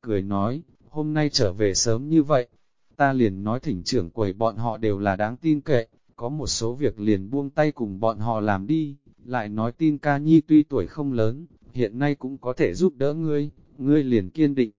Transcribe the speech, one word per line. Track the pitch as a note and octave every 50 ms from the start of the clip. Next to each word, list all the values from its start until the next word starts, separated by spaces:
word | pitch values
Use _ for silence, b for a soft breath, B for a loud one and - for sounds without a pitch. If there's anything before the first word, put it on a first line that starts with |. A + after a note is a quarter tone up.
cười | - A#2+ G#2+ G2
nói, | F#2+ G2 G2+ G2 G2 A2 B2+ D#3 E3 _ _ _ _ _
"Hôm | - D#3 D3+ D3+ D3+
nay | D3+ D3+ D3
trở | - - B2 G2
về | F2+ G2+ G#2+ G2+ F#2
sớm | F#2+ - A#2+ A2 A2+ C3+ D3+
như | D#3+ D#3+
vậy, | D3 C#3 D3+ C3 B2 _ _ _ _ _ _ _ _ _ _
ta | - C#3+ C#3
liền | C3+ C3 A#2+ G#2 F#2+ F#2+ G2+
nói | G#2+ A2+ C3
thỉnh | - D#3 A2+ F2+
trưởng | E2+ - C3 B2 F2+ E2+
quầy | _ A2+ G#2+ G2
bọn | F#2 G2+ A2+ A2+ G#2
họ | G#2 A#2 A#2 A2
đều | G#2+ A2+ A2 G2+ G2
là | G2+ G2+ F#2+
đáng | F#2 G#2 G#2+ B2
tin | C3 - D#3+ D3+ D3
cậy, | - - D3 A#2+ A2+ _ _ _ _ _ _
có | - A#2 A#2+
một | D3 D#3 C3
số | G#2+ - - A2+ A2+ A#2+
việc | C3 D3 A#2 - A2
liền | G#2 G#2+ G#2+ F#2+ F#2+ G2+
buông | B2+ C#3+ C#3+ C#3
tay | _ - D3+ D3+
cùng | C#3+ - A#2+ G#2 G2 F#2+
bọn | A2 A2+ A2 G#2+
họ | G#2+ A#2+ A2+ A2
làm | G#2 G#2+ G2+ F#2+ F#2+
đi, | G#2+ D#3 D#3+ D#3 D3 C#3 C#3+ _ - - _ -
lại | A#2+ B2 B2 G#2+ G#2+
nói | G#2 A2 A2 A#2+
Tin | B2 _ D#3+ D#3 D3 C#3
ca | - D3 C#3+ C#3
nhi | D3 D#3 E3 D#3+
tuy | D3 - D#3+ D3+
tuổi | D3+ _ C#3+ A#2+ F2+
không | E2+ - D3+ D3 C#3
lớn, | C3 A#2 A2 A2 A#2+ C#3+ E3+ - _ _ _ -
hiện | - B2 A#2+ G2+ G#2+ B2
nay | C#3 D3 C#3+
cũng | _ - C3 C3+ C3
có | - B2
thể | B2+ - D#3 G#2+ F2
giúp | F#2 F3 F#3+ D3
đỡ | B2 C3+ C#3+ D3
ngươi, | D#3+ D#3+ D#3 D3 D3 D3 D3 - _ - _ _ -
ngươi | C3 C3+ D#3 D#3 C#3
liền | C3 B2 A2 F#2+ F#2
kiên | - - D#3 D3 C#3
định. | C3 B2 G#2+ _